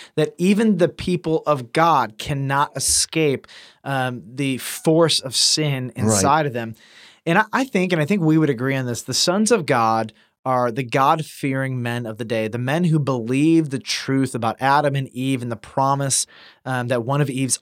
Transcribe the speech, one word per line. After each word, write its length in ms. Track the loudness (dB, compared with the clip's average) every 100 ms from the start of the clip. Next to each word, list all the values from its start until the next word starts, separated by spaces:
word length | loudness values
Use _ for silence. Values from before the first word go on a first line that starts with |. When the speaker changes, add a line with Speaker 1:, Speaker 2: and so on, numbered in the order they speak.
| -6 -2
Speaker 1:
that 180 | -2 2
even 380 | 2 4 4 4
the 120 | 2
people 540 | 0 -4 -2 0 0 0
of 260 | -2 0
God 460 | 2 4 4 0 -6
cannot 580 | -6 -4 -2 0 0 -2
escape, 680 | -2 0 0 0 0 0 -6 -20 -20 _
um, 400 | -6 -2 -2 -6 -10
the 300 | -4 -2 -2
force 640 | -6 -2 2 4 4 2
of 160 | -2 -2
sin 580 | 0 0 0 -2 -6 -2
Speaker 2:
Right. 100 | 2
Speaker 1:
inside 420 | 4 4 2 0
of 60 |
them. 200 | -4 -8 -12 -20 -20 -20 _ 0
And 100 | 0
I, 80 | 2
I 100 | -2 -2
think, 280 | -2 0
and 80 | 0
I 40 | 0
think 180 | 2
we 160 | 4 4
would 100 | 2
agree 260 | 0 -2 -2
on 120 | -4
this, 160 | -6
the 100 | -4
sons 380 | -2 0 2 2
of 160 | 2 2
God 440 | 2 2 0 -2 -10 _ _ -2
are 240 | 0 0
the 120 | -2
God-fearing 1000 | -2 2 2 2 -2 -6 -4 -4 -4 -4
men 240 | -4 -4 -6
of 140 | -8
the 40 | -4
day, 220 | -2 -2
the 120 | -4
men 240 | -2 0
who 160 | 2 2
believe 720 | 0 -2 -2 2 4 4 2
the 80 | -6
truth 560 | -6 -6 -2 0 0 -2
about 200 | -4 0
Adam 360 | 2 2 2 -2
and 140 | -4
Eve 320 | -6 -2 -2
and 100 | -4
the 40 | -8
promise, 720 | -6 0 0 0 0 -2 -4 -12 -20 _ -6
um, 220 | -6 -2
that 140 | -2
one 160 | 0 0
of 120 | 0
Eve's 260 | -2 -2 -4